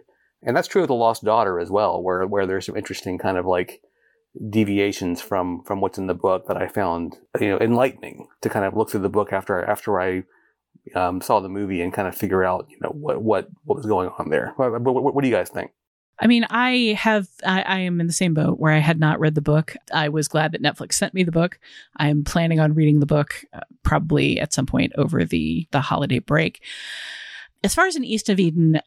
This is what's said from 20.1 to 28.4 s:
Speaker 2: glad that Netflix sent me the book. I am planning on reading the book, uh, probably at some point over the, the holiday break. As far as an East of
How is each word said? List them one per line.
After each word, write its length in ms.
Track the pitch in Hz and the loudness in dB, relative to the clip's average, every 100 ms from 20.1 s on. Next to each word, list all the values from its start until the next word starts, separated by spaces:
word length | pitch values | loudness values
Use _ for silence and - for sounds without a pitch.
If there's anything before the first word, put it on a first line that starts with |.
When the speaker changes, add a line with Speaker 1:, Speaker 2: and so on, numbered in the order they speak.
| 156 147 | 0 0
Speaker 2:
glad 240 | 151 156 | 0 0
that 100 | 165 | 0
Netflix 320 | 147 - - | -2 -4 -4
sent 200 | - 196 | -2 -2
me 80 | 185 | 0
the 80 | 175 | 0
book. 300 | 165 175 - - - - - | 2 0 -2 -20 -20 -14 -2
I 120 | 147 | 0
am 160 | 147 | 2
planning 340 | 147 - 160 160 | 0 0 2 4
on 160 | 156 | 4
reading 260 | 156 151 151 | 4 6 6
the 60 | 143 | 4
book, 380 | 151 147 - - | 2 0 -6 -14
uh, 80 | - - _ | -18 -18 _
probably 580 | - 151 156 147 139 - | 0 0 2 2 2 0
at 120 | - | -2
some 140 | - 131 | -2 0
point 260 | - - - | 0 0 0
over 280 | 151 165 | 0 0
the, 440 | 160 - 156 165 160 | 0 0 -2 -4 -2
the 100 | 139 | -2
holiday 380 | 139 160 143 127 | 0 -2 0 -2
break. 420 | - 151 156 - - - - - - - - - - _ | 0 0 0 -4 -14 -16 -14 -14 -14 -16 -16 -18 -20 _
As 120 | 202 | -2
far 120 | - 370 | 2 2
as 80 | |
an 100 | 320 | 0
East 240 | 247 214 - | -2 -2 2
of 120 | 190 | 2